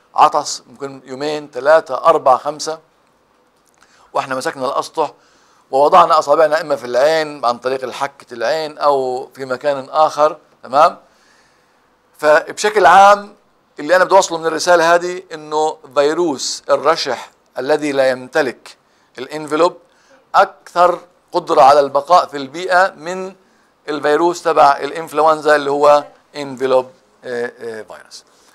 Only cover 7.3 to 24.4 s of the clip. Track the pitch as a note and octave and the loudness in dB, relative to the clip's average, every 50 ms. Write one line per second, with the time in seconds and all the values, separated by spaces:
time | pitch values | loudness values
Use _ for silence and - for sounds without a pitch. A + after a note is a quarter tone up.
7.3 | D3 C#3+ A#2+ A#2+ A#2+ A2+ - B2+ C3+ C3 B2+ A#2+ G#2+ - C#3 C#3 _ _ - - | -8 -4 -4 -4 -4 -2 -4 -6 -6 -6 -8 -10 -8 -8 -10 -10 _ _ -20 -18
8.3 | B2 A#2 A2+ A#2+ D#3 D#3+ D#3 D3 D3+ D3 D3 D3 C#3+ C3+ C3 B2+ B2+ B2+ C#3 - | -10 -6 -4 -4 -4 -4 -6 -8 -8 -2 0 0 0 0 -2 -4 -6 -8 -10 -12
9.3 | _ C3+ C3+ C3 B2+ B2 - D3 C#3 C3+ C3 C3+ C3+ D#3 D#3 D3 - D3 D3 D#3 | _ -14 -10 -8 -8 -6 -4 -4 -4 -4 -8 -6 0 0 0 0 2 0 0 0
10.3 | E3+ - _ _ _ _ - A#2 B2+ C#3+ D#3+ F3+ - - _ _ _ _ _ _ | -2 -4 _ _ _ _ -12 -2 2 2 2 2 2 -4 _ _ _ _ _ _
11.3 | _ _ _ _ _ _ _ _ _ _ _ _ _ _ _ _ _ - D3+ D3+ | _ _ _ _ _ _ _ _ _ _ _ _ _ _ _ _ _ -2 2 4
12.3 | D3+ D#3+ - - - - - G#3 G#3 G#3 F3+ E3 F3 G3 G3 G3+ G#3 G3+ G3+ G#3 | 4 4 2 -2 -10 -4 -4 0 0 4 4 6 8 8 8 8 6 4 0 -16
13.3 | - _ _ _ _ _ _ _ _ - D3 D3+ F3 F#3 F3+ D#3+ F3+ G3 F3 - | -20 _ _ _ _ _ _ _ _ -10 -2 0 2 2 2 4 4 2 2 2
14.3 | E3 D#3+ D#3+ D#3+ D#3+ D3+ - F3+ F3 E3+ D#3+ E3 F3 F3 F3 F3+ F3+ F3+ - - | -6 -6 -6 -6 -4 -4 0 2 2 4 4 4 2 2 0 -4 -10 -10 -14 -16
15.3 | E3 D#3 D3+ D3+ D3+ D#3 D#3 D#3 - - _ C#3 B2 D3 C#3+ D3+ D#3 E3 F3 D#3+ | -18 -16 -12 -6 -4 -2 -2 -2 -4 -8 _ -6 -2 0 0 0 0 0 -2 -2
16.3 | C3+ A#2+ - - - - _ - C#3+ C3 B2+ D3+ E3 D#3+ - C#3+ A#2 - - - | -2 -6 -6 -10 -10 -10 _ -2 -2 0 2 0 0 0 -2 -6 -6 -8 -10 -20
17.3 | _ _ _ _ - B2 B2+ C#3 D3+ D3+ D3 D3 C#3 C#3 C3 C3 B2+ B2+ B2+ B2 | _ _ _ _ -12 -8 -2 -2 -2 -2 -2 -4 -2 0 0 0 0 -4 -8 -6
18.3 | - D#3+ D3 B2 G#2 _ _ - - _ _ _ _ _ _ _ - - B2+ - | -4 -2 -2 -2 -6 _ _ -20 -20 _ _ _ _ _ _ _ -18 -16 -16 -12
19.3 | D3+ D#3 D#3 C#3+ D3 D3+ E3+ F3+ F3 - _ _ _ _ _ _ _ _ _ _ | -12 -12 -8 -6 -2 0 0 0 -2 -6 _ _ _ _ _ _ _ _ _ _
20.3 | - F3+ G3 G3 - _ _ - - F3 F3 F3 F3 E3 - _ _ _ _ _ | 0 0 0 0 -2 _ _ -8 0 2 2 2 2 -2 -10 _ _ _ _ _
21.3 | - F3 D#3+ D3 E3 D#3 C#3 C3+ D3 D3 C#3+ C3+ C3 C#3+ C#3+ D#3+ F3 F3 C3 - | -8 -8 -4 0 4 6 6 6 6 4 2 2 -2 -4 0 2 2 2 2 0
22.3 | C#3+ - C3+ C3 C#3 E3+ F#3 F3+ F3+ F3+ F#3+ F#3+ - D3 D3+ E3+ F#3 F#3+ F#3+ F#3+ | -8 -12 -12 -12 -12 -12 -6 -2 0 0 0 0 -2 -10 -12 -12 -10 -10 -10 -12
23.3 | F#3 _ _ _ _ _ _ _ _ _ - D3+ D3+ D3 C3+ D3+ D3+ D#3 E3+ F3 | -14 _ _ _ _ _ _ _ _ _ -12 -10 -10 -4 -2 0 0 2 0 0
24.3 | E3+ E3+ | -2 -2